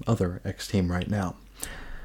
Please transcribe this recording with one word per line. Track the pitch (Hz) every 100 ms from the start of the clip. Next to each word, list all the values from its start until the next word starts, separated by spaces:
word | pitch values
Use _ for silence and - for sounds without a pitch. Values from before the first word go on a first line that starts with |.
| -
other | 113 90 90
X | 98 - -
team | 101 87
right | 90 -
now. | 104 90 - - - - - - -